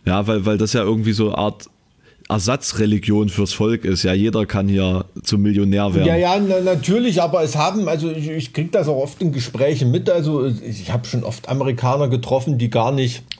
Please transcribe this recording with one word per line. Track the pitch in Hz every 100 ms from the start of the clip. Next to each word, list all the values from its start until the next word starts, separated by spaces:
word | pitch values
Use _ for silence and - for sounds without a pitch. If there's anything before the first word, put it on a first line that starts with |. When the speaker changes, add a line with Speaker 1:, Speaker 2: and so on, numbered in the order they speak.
Speaker 1:
Ja, | - 95 104
weil, | 107 98
weil | 104
das | 107
ja | 123
irgendwie | 101 110 110
so | 107 107
eine | -
Art | 104 - - _ _ _ _ _ -
Ersatzreligion | 110 95 135 - - 107 104 - 104 104
fürs | 95 98
Volk | - 107 117
ist. | - 90
Ja, | 92
jeder | 95 107 110 101
kann | 104 98
hier | 98 95 92 - -
zum | - 104
Millionär | 104 202 202 202 202
werden. | 170 156
Speaker 2:
Ja, | 170
ja, | 175 196
na, | 196 185
natürlich, | 185 170 123 214 240 180
aber | 170 170
es | 156 151
haben, | 160 208 175
also | 156 160
ich, | 160 151
ich | 160 123
krieg | - 170
das | 208 151
auch | 135
oft | 143 -
in | 175
Gesprächen | 135 120 113 139 135 123
mit, | 160 180
also | 175 151 147 131
ich, | 113 120 101
ich | 90
hab | 120 120
schon | 123
oft | 104 120 -
Amerikaner | 135 135 127 123 139 143
getroffen, | 123 120 131 123 127
die | 117
gar | 117 117
nicht | 139 127 120 -